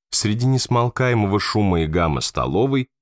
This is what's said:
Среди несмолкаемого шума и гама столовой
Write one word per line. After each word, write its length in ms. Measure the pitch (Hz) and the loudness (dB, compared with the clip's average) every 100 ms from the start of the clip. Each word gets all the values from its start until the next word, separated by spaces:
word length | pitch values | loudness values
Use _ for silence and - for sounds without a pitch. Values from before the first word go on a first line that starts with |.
| _ | _
Среди 360 | - 107 107 127 | -2 0 0 0
несмолкаемого 920 | 131 - 120 120 - 127 117 101 101 | 0 0 0 0 0 0 0 2 0
шума 440 | - 107 101 85 | 0 0 2 2
и 40 | 80 | 0
гама 360 | 85 82 67 | 0 0 0
столовой 680 | - - 64 82 135 135 127 _ | -4 -4 -2 0 0 0 -4 _